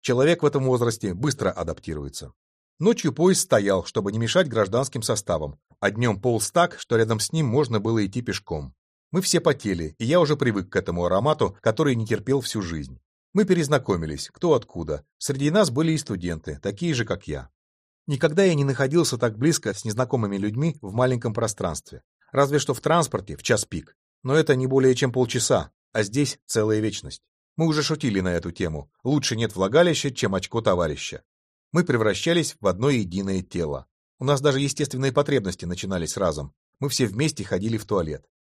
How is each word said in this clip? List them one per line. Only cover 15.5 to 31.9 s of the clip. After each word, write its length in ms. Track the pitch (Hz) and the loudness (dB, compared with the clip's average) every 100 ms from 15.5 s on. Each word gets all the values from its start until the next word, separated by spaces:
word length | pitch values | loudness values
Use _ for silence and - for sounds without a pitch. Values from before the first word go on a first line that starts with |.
нас 200 | 185 180 | 2 2
были 220 | 120 165 | 2 0
и 60 | 160 | 0
студенты, 600 | - 98 87 82 78 71 | -2 -6 -4 -6 -8 -6
такие 320 | 98 104 170 | -6 -4 -2
же, 100 | 131 | -2
как 220 | 107 95 - | -2 -6 -6
я. 240 | 71 64 _ _ _ _ _ - | -10 -10 _ _ _ _ _ -8
Никогда 380 | 139 165 156 | 0 0 4
я 100 | 190 | 4
не 100 | 156 | 4
находился 540 | 139 131 135 160 160 123 | 0 0 2 2 2 0
так 180 | 120 107 | -2 0
близко 380 | 147 165 110 | 0 0 -2
с 100 | 98 | -6
незнакомыми 520 | 110 104 127 131 107 101 | -6 -4 -2 0 0 -2
людьми 420 | 104 110 165 - | -2 0 -2 -4
в 120 | 101 | -6
маленьком 420 | 110 127 123 120 | 0 0 0 -2
пространстве. 680 | 107 117 - 90 80 - - _ _ _ | -2 -4 -2 -6 -6 -12 -20 _ _ _
Разве 280 | 131 139 147 | 0 2 2
что 140 | - | 0
в 80 | 127 | -4
транспорте, 560 | - 170 156 104 95 76 | 2 2 2 -4 -8 -10
в 60 | |
час 220 | - 113 | 0 0
пик. 320 | - 90 - _ _ _ | 0 -8 -10 _ _ _
Но 120 | 131 | 0
это 200 | 151 151 | 2 4
не 120 | 131 131 | 2 4
более 280 | 135 131 | 4 4
чем 180 | 123 131 | 4 2
полчаса, 600 | 120 120 123 - 117 76 _ _ | 0 0 0 2 0 0 _ _
а 100 | 113 | -2
здесь 360 | 101 123 143 - _ | -2 0 -2 -4 _
целая 340 | 113 107 107 | 0 2 2
вечность. 420 | 107 98 - - _ _ _ - | 0 -4 -12 -18 _ _ _ 0
Мы 100 | 160 | 2
уже 160 | 151 | 2
шутили 380 | 143 156 135 98 | 0 -2 0 0
на 140 | 92 | 0
эту 180 | 87 85 | -2 -4
тему. 380 | 85 87 78 - _ | -4 -4 -4 -12 _
Лучше 320 | 120 147 127 | -2 0 0
нет 220 | 110 113 92 | -2 -4 -2
влагалища, 540 | 95 143 175 156 143 | 2 4 4 2 -2
чем 240 | 120 110 | -2 -2
очко 260 | 95 - 117 | -2 -2 -2
товарища. 640 | 110 90 82 71 - - _ _ _ _ _ | 0 2 0 -4 -10 -12 _ _ _ _ _
Мы 120 | 160 | -2
превращались 720 | 180 | 2